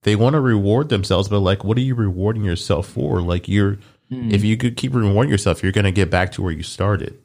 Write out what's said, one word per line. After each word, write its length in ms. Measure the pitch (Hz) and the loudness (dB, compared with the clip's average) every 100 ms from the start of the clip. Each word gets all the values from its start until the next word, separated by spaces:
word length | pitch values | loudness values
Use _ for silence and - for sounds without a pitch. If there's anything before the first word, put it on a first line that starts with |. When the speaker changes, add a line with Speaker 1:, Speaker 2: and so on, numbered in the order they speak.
Speaker 1:
they 120 | - 104 | 0 2
wanna 240 | 131 151 | 2 2
reward 480 | 131 107 101 113 151 | 2 2 2 2 0
themselves, 400 | 104 92 92 101 | -2 0 0 2
but, 100 | 101 | 0
like, 240 | 92 98 | 2 0
what 140 | 98 113 | 0 0
are 40 | |
you 140 | 131 120 | 0 0
rewarding 480 | 101 90 101 113 | -2 0 -2 -2
yourself 440 | 101 85 - 82 - | -2 -4 -2 -2 -2
for? 340 | - 69 90 | -6 -2 -2
Like, 260 | 87 87 - | 0 -2 0
you're, 300 | 101 98 98 - _ _ | 2 2 -2 -12 _ _
Speaker 2:
Hmm. 200 | 127 117 | -6 0
Speaker 1:
if 120 | 104 | 0
you 140 | 104 110 | 2 0
could 180 | 123 117 | 0 -2
keep 160 | 131 | -2
rewarding 380 | 131 104 98 143 | 0 2 2 2
yourself, 320 | 104 98 85 | 2 0 0
you're 80 | 95 | 0
gonna 200 | 101 98 | 2 2
get 180 | 90 87 | 2 2
back 220 | 90 92 | 0 -2
to 80 | - | -4
where 100 | 92 | -6
you 100 | 80 | -6
started. 540 | - - 98 98 - - | -10 -4 -2 -2 -4 -14